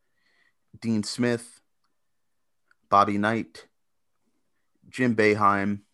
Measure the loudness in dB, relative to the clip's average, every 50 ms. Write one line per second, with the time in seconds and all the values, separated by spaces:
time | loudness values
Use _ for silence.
0 | _ _ _ _ _ _ _ _ _ _ _ _ _ _ -18 -10 -6 -4 -4 -4
1 | -4 -6 -6 -4 -2 -2 -2 -4 -6 -12 _ _ _ _ _ _ _ _ _ _
2 | _ _ _ _ _ _ _ _ _ _ _ _ _ _ _ _ _ 0 2 2
3 | 2 2 0 -2 -2 -2 -2 -4 -6 -10 -14 -20 -20 _ _ _ _ _ _ _
4 | _ _ _ _ _ _ _ _ _ _ _ _ _ _ _ _ _ -14 -6 -2
5 | -2 0 2 2 4 2 4 4 2 2 2 2 0 -4 -4 -6 _ _